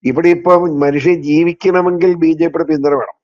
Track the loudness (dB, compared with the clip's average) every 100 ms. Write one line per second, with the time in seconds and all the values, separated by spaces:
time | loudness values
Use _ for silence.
0 | -4 0 2 2 4 2 2 0 0 0
1 | 0 -2 0 0 0 0 -2 0 0 0
2 | 0 0 0 0 -2 -2 -4 -2 0 -2
3 | -4 -12